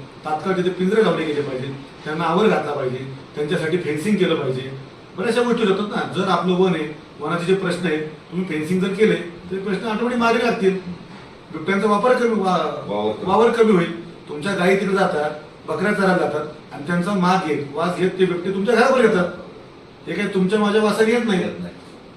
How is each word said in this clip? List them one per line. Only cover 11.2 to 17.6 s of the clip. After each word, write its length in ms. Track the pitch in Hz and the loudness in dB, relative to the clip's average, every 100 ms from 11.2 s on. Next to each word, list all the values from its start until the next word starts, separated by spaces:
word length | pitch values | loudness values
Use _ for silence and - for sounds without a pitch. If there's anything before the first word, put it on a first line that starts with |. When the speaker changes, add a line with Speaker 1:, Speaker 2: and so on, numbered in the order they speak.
| - - - | -20 -20 -14
Speaker 1:
बिबट्यांचा 360 | 156 156 202 214 | -8 -2 0 2
वापर 260 | 202 254 | 4 4
कमी, 140 | 247 233 | 4 2
वा-, 600 | 208 190 170 151 143 - | 2 2 0 -2 -6 -6
Speaker 2:
वावर 240 | 104 214 | -2 -2
कमी. 180 | - 185 | -2 0
Speaker 1:
वावर 200 | 202 233 | 4 4
कमी 220 | 233 214 | 6 4
होईल. 560 | 180 165 - - - - | 4 2 -4 -12 -18 -12
तुमच्या 260 | 147 202 | -8 -4
गायी 260 | 175 185 196 | 0 2 2
तिकडे 140 | 190 | 2
जातात, 360 | 190 180 151 147 - - - - | 0 0 0 -4 -6 -14 -16 -8
बकऱ्या 240 | 156 202 | -2 0
चरायला 240 | 196 190 170 | 2 2 2
जातात 300 | 147 165 156 - - | 0 -2 -6 -12 -16
आणि 140 | - 143 | -12 -4
त्यांचा 280 | 175 190 | -2 0
माग 340 | 196 180 185 160 | 0 2 2 0
घेत, 180 | 135 | -2